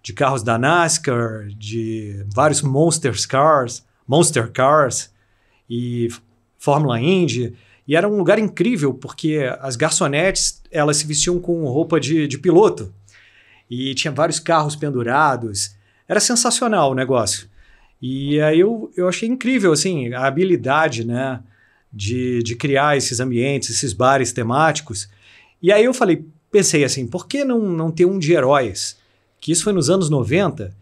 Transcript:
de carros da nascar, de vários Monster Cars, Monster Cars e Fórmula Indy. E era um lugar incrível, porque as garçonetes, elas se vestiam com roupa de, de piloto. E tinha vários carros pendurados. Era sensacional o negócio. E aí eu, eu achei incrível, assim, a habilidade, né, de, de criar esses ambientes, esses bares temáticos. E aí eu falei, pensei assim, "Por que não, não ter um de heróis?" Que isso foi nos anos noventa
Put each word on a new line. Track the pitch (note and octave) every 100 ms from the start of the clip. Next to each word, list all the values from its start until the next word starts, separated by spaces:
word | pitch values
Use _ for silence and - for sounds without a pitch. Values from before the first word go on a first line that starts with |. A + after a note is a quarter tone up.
de | -
carros | G2 C#3 C3+
da | A2 A2+
nascar, | C3+ F3 E3 E3 - A#2+ A#2 A2 G#2
de | G#2 G#2+ A2+ A2 A2 G#2 G2+ G2+
vários | G#2 D3+ C#3+
Monster | C#3+ C3+ E3 D#3+ C3 G2 -
Cars, | C3+ D3+ D3 A#2+ - _ _ -
Monster | C#3+ D#3+ C3+ A2+
Cars | - C3 D#3 C3+ - - _ _ _ _ _ _
e | A#2+ A#2+ A#2+ A#2 - _ _ _ _
Fórmula | - C#3+ D3 A#2
Indy. | C#3 F#3+ E3 A#2 A#2+ - _ _ -
E |
era | D#3 G3+
um | G#3
lugar | F3 G#3+
incrível, | G#3+ - F3 A3+ C#3+
porque | B2 - - D#3 D#3 C3 -
as | C3+
garçonetes, | A#2 D#3 - D#3+ C#3+ F#3 F#3+ - - -
elas | D#3+ D3 D3
se |
vestiam | D3+ D3 - F3
com | F3 E3+
roupa | D3+ C3 E3 E3
de, | B2+ D#3+ C#3+
de | B2+
piloto. | F#3 E3 G#3+ - G2+ - _ _ _ _ _ _ _
E | A#2+ C3+
tinha | C3 D#3+
vários | C3 E3 D#3+
carros | - E3 D3+
pendurados. | D3+ D3+ B2+ A#2 C3+ D3+ B2 A2+ G2+ - - _ _ -
Era | G3
sensacional | G3+ A#3 A#3+ A3+ A#3+ G3+ C#3+
o |
negócio. | C3 C3 B2+ G#2 - - _ - _ _ _
E | B2+ C3 C#3 D3
aí | D3+ D#3+
eu, | G3+ A3+ A3
eu | - F3+
achei | F3+ A3+
incrível, | B3+ A#3 B3+ G3
assim, | D3+ F#3+ E3 A#2+
a | B2+ C3+
habilidade, | C3+ F#3+ E3+ A#2 D3+ D#3+ A#2
né, | A#2 A#2+ C3+ B2 - _ _ _ _
de, | A2 G2+ B2+ B2+ A#2+
de | A2+
criar | A#2 D3 C3+ D3 C#3+
esses | B2 A#2+
ambientes, | C3 A#2 C3+ C#3 -
esses | A2+ C#3
bares | - B2+ C3+ B2
temáticos. | - A2+ C3 D#3+ D3+ - G#2 - _ _ - _ _
E | E3+
aí | G#3
eu | A#3+
falei, | B3 G#3+ D3+ - _ _
pensei | G#3 F3+ D#3
assim, | C3 C3+ A#2+
"Por | F3+ -
que | C#4
não, | C4+ A#3+
não | G3+ E3 D#3+
ter | D#3+
um | F3 G3
de | D3+
heróis?" | E3+ C3 C#3+ A#2 F2+ - - _ _ _ _
Que | -
isso | F3
foi | G#3+
nos | G3 C3+
anos | F#3+ D#3+
noventa | D3 A2+ E3 F#3 - G2 -